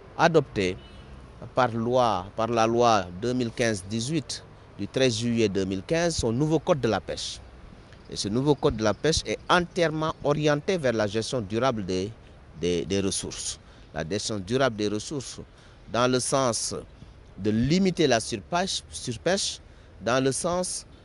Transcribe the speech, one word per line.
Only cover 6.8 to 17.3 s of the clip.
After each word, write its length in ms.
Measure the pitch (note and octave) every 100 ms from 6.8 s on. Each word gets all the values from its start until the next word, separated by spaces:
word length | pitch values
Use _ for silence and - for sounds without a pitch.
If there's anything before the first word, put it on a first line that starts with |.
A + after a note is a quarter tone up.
de 80 | A#2+
la 120 | G2
pêche. 400 | - D2 - - - - - - - - -
Et 60 | D2
ce 120 | G2
nouveau 260 | A2 C#3+
code 220 | C#3 D3+ A#2
de 80 |
la 100 | G#2+
pêche 280 | G2 D3 E3
est 140 | A2+ G#2+ -
entièrement 680 | F3 F3 - E3 D#3 D#3 -
orienté 540 | C#3 D3+ D3 D3 - F#3
vers 160 | C3+
la 140 | A2+ G#2+
gestion 340 | G#2+ A2 C3
durable 440 | F#2+ A2 C3 A2+
des, 280 | F#2 F#2 G2+ - - - - D#2+
des, 240 | E2+ F2
des 160 | D2+ G2
ressources. 580 | G2 - - - - - - - -
La 160 | D2+ D#2+
gestion 300 | G2+ - G#2+
durable 380 | F#2 B2+ C3+ G#2+
des 120 | G#2
ressources 520 | G#2+ - D3 - - - - - - -
dans 180 | A2 B2
le 100 | B2+
sens 540 | - C#3 C3 G#2+ - F2+ - - - - -